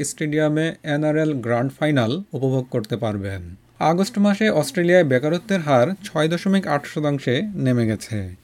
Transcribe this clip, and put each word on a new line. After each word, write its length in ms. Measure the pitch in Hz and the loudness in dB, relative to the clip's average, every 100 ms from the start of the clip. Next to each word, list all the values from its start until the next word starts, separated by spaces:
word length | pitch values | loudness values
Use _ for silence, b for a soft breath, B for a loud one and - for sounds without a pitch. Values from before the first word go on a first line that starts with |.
স্টেডিয়ামে 600 | 143 - 156 151 151 151 160 - | -4 -6 -4 0 2 0 -2 -4
এনআরএল 480 | 156 147 151 151 156 | -4 -2 0 0 0
গ্র্যান্ড 360 | 139 113 117 135 | -2 -2 -2 -2
ফাইনাল 400 | - 151 139 110 165 208 | -2 0 2 2 -2 -6
উপভোগ 320 | 135 131 131 127 | -4 0 0 -2
করতে 260 | 123 107 113 | -4 -4 -4
পারবেন। 440 | 110 101 98 98 87 92 _ - | -2 -4 -6 -8 -12 -18 _ -2
আগস্ট 360 | 151 175 190 208 | 0 2 0 2
মাসে 280 | 208 196 214 | 2 2 2
অস্ট্রেলিয়ায় 580 | 156 139 175 175 180 156 | 2 0 0 4 4 6
বেকারত্বের 520 | 127 151 170 123 196 | 2 2 -2 -2 -2
হার 280 | 151 127 127 196 | 2 4 4 0
ছয় 240 | - 156 160 | -6 -2 0
দশমিক 360 | 170 190 196 165 | 0 0 0 0
আট 160 | 143 - | -4 -4
শতাংশে 480 | 160 151 139 135 127 214 185 | -4 -2 -2 0 -2 -2 -2
নেমে 280 | 131 123 110 | 0 2 0
গেছে। 300 | 104 - 104 92 92 | -2 -4 -8 -8 -12